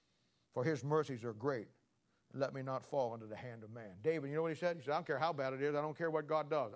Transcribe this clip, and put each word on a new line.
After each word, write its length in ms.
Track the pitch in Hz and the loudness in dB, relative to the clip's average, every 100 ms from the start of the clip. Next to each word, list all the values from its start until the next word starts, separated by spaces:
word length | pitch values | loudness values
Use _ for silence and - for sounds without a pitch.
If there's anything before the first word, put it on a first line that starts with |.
| _ _ _ _ _ | _ _ _ _ _
for 120 | - | 0
his 200 | 156 147 | 2 2
mercies 400 | 135 156 143 123 | 2 2 2 -2
are 80 | 117 | -4
great. 360 | 107 131 131 95 - _ _ _ _ _ | -2 0 -2 -4 -14 _ _ _ _ _
Let 220 | 131 131 | -2 -2
me 80 | 135 | 0
not 220 | 131 131 | -2 -4
fall 300 | - 143 120 | -2 0 0
into 120 | 113 110 | -2 -8
the 100 | 104 | -8
hand 280 | 123 113 | -8 -10
of 60 | 107 | -12
man." 260 | 117 107 90 | -12 -12 -2
David, 280 | 147 160 139 | 0 2 0
you 60 | 151 | 0
know 60 | |
what 100 | 165 | 0
he 60 | 156 | 0
said? 180 | 175 170 | 0 0
He 60 | |
said, 100 | 120 | 0
"I 40 | 156 | 0
don't 100 | 170 | 2
care 120 | 135 | 2
how 140 | 160 | 2
bad 200 | 151 131 | 2 0
it 100 | 131 | 2
is. 120 | 143 | 2
I 60 | 147 | 2
don't 180 | 156 151 | 0 0
care 120 | 165 | 0
what 160 | 156 147 | 0 2
God 200 | 156 147 | 0 2
does. 240 | 151 117 | 2 0